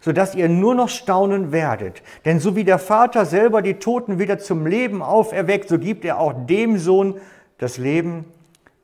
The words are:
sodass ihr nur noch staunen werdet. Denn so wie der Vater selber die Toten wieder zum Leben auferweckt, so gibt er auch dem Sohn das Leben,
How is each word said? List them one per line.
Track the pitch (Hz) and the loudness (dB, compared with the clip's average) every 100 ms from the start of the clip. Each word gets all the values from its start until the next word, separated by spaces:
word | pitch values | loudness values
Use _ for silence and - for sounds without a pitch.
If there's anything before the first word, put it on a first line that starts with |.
sodass | - 147 190 | -2 0 0
ihr | 190 170 | 0 2
nur | 170 208 | 4 2
noch | 254 240 | 2 0
staunen | - - 185 196 196 165 | -4 -2 0 2 0 -2
werdet. | 160 151 107 95 - - - 156 | -2 -2 -4 -8 -12 -20 -6 0
Denn | 165 | 2
so | 180 196 | 2 0
wie | |
der | 190 185 | 2 2
Vater | 185 214 240 240 | 2 2 4 2
selber | 170 175 233 220 | 0 4 4 2
die | 190 190 | 0 -4
Toten | 226 247 240 180 | -2 -4 -2 -4
wieder | 202 196 | -2 -4
zum | - 170 156 | -4 -2 0
Leben | 214 247 202 | 0 -2 -4
auferweckt, | 143 214 - 175 175 196 196 | 0 2 2 -2 -2 -2 0
so | 165 | -2
gibt | 170 220 | -2 -4
er | 170 - | -4 -2
auch | 156 127 | -2 -2
dem | 123 196 226 208 | -2 0 2 0
Sohn | 165 190 196 196 - - _ - | 2 2 2 -4 -14 -20 _ -8
das | 127 123 | -8 -4
Leben, | 131 160 170 170 160 - _ _ _ _ | -2 -2 -2 -8 -14 -20 _ _ _ _